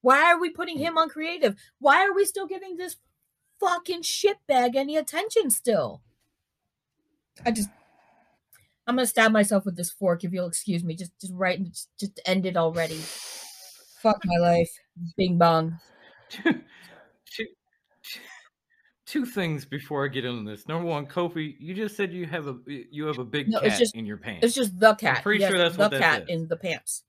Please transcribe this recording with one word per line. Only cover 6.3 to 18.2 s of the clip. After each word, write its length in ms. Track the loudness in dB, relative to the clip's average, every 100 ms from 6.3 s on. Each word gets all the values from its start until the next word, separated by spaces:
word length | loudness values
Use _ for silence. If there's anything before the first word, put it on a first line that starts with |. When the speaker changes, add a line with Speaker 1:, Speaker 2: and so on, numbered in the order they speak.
| _ _ _ _ _ _ _ _ _ _ _ -2
Speaker 1:
I 60 |
just, 180 | 0 -4 _ _ _ _ _ _ _ _ _ _ _ -4
I'm 100 | 0
gonna 100 | 2
stab 240 | 4 6
myself 340 | 6 4 2 0
with 100 | -6
this 120 | -8
fork, 320 | -2 0 0
if 80 | -2
you'll 140 | -4 -4
excuse 360 | -6 -4 -2
me. 120 | -2 -6
Just, 160 | -10 _
just 120 | -14
right, 300 | -2 -2 0
just, 260 | -6 -10 -18 -10
just 200 | -10 -6 0
end 200 | 0 2
it 120 | 0
already. 420 | 0 0 -4 -4 -10 -14 -14 -16 -18 -20 -20 -20 _ -2
Fuck 200 | 0 0 0
my 120 | 2
life. 340 | 4 4 2 -4 _ -14 -12 -2
Bing 220 | 0 6
bong. 420 | 6 6 0 -6 _ _
Speaker 2:
<laughs> 260 | -20 _ _
Two, 320 | -2 0 0 -4 -20 -20 -20 _ _ -20
two, 200 | -12 -12 _ _ _ _ _
two, 160 | -18 -18